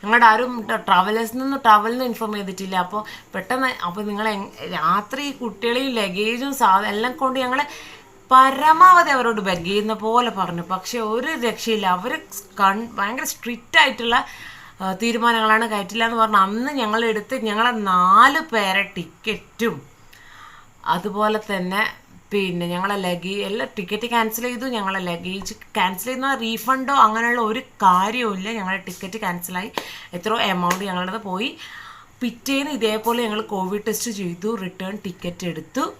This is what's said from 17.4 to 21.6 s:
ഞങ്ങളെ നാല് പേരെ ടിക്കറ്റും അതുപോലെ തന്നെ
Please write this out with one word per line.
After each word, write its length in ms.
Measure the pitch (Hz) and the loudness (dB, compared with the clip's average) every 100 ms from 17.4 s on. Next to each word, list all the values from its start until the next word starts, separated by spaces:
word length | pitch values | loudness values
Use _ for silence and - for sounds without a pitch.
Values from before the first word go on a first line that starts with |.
| 220 | -2
ഞങ്ങളെ 220 | 208 240 | 0 0
നാല് 680 | 233 202 180 180 196 262 302 311 | 0 0 2 6 8 6 4 -2
പേരെ 320 | 226 196 190 185 - | -2 0 0 -2 -6
ടിക്കറ്റും 880 | 165 - - 202 - _ 233 151 135 _ - - - - - - - _ - | -12 -10 -8 -8 -10 _ -4 -4 -14 _ -20 -20 -20 -20 -20 -20 -20 _ -4
അതുപോലെ 460 | 170 208 202 214 214 214 | -2 -2 0 0 0 -2
തന്നെ 320 | 196 | -4